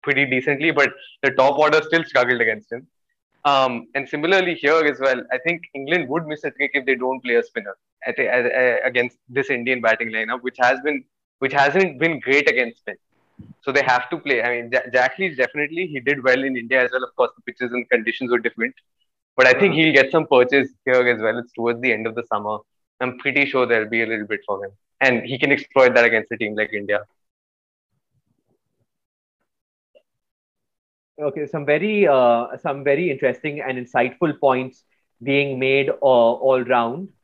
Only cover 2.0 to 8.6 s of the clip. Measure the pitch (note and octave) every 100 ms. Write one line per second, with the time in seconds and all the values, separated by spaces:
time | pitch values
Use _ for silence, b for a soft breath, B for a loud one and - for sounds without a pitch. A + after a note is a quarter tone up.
2 | D#3+ C3+ B2 B2 A2 G#2+ _ A#2 C#3 _
3 | _ _ _ _ D3 C#3 C3 A#2 - C#3
4 | C3 D3+ D#3+ F#3+ F3+ D#3 C#3+ D#3+ D3+ B2
5 | C3+ B2 - C3 D#3+ E3+ - C#3 C#3 F3
6 | C3+ D#3 D#3 D3+ D3+ C3 C#3 C#3+ B2+ B2+
7 | B2+ C3 B2 A#2+ A#2 A#2+ G2+ G2 _ _
8 | - A#2 B2+ B2 A#2+ B2+